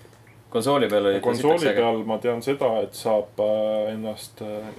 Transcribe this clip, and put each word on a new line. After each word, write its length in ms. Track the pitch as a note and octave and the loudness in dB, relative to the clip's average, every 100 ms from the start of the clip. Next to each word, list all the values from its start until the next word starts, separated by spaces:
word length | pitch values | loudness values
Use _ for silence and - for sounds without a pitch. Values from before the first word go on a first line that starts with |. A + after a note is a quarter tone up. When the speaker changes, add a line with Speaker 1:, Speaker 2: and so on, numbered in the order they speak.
| - - - - - | -20 -20 -20 -20 -6
Speaker 1:
Konsooli 380 | A#2 A#2+ C#3+ A2 | -2 2 2 4
peal 180 | G#2 G2+ | 2 4
oli 140 | G2 | 2
Speaker 2:
Konsooli 380 | A#2+ A#2+ C#3+ E3+ | 0 2 2 4
Speaker 1:
täitsa 140 | C#3+ | 2
äge. 40 | G#2 | 2
Speaker 2:
peal 220 | A#2 A2+ G#2+ | 2 0 -2
ma 120 | A2 | -2
tean 220 | A#2+ A#2 | -2 -2
seda, 280 | C3+ C3+ B2+ A2 | -2 0 0 0
et 100 | G2+ | -2
saab, 460 | - A#2 G#2+ G#2 - | -4 0 0 0 -2
äh, 540 | G#2 G#2+ G#2+ G#2+ G#2+ | 0 2 0 0 -2
ennast, 480 | A2 A2 G#2+ - - | -4 -8 -10 -14 -14
äh, 280 | G#2+ G#2+ G#2+ | -10 -10 -12